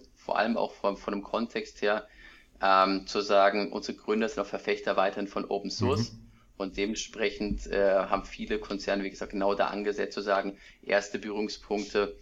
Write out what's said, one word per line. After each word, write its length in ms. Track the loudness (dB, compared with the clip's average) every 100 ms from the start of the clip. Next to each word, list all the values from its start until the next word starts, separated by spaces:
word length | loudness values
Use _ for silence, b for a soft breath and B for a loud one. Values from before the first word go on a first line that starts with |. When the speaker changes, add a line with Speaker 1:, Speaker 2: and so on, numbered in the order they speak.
| -10 _
Speaker 1:
vor 220 | -2 2
allem 180 | 2 2
auch 160 | -2
von, 240 | 0 -2 -2
von 180 | -4
dem 100 | -6
Kontext 580 | -2 -2 -2 -4 -6 -2
her, 260 | 0 0 -2 B B B B 0
ähm, 440 | 4 6 6 4 0
zu 140 | -2
sagen, 540 | 4 6 6 4 0
unsere 240 | -4 -6 -8
Gründer 320 | -2 0 0
sind 120 | -2
auch 60 | -4
Verfechter 480 | -4 -2 -2 2 2
weiterhin 320 | 2 0 -4
von 160 | -6
Open 280 | -4 -4 -4
Source. 420 | -2 0 0 -2
Speaker 2:
Mhm. 60 | -8 B B B -8
Speaker 1:
Und 220 | -6 -2
dementsprechend, 880 | -2 -2 -8 -4 -4 -2 -4 -4 -2
äh, 300 | 2 4 4
haben 300 | 2 -2 -4
viele 340 | -10 -4 -4
Konzerne, 440 | -4 -4 -2 -2
wie 60 | -2
gesagt, 220 | -8 -8
genau 240 | 0 0 2
da 120 | 0
angesetzt, 460 | 0 -4 -2 -4
zu 80 | -4
sagen, 340 | 0 0 0 -6 B B
erste 340 | 0 2 2 -6
Berührungspunkte, 960 | -4 -4 -4 -6 -4 -4 0 0 0 -2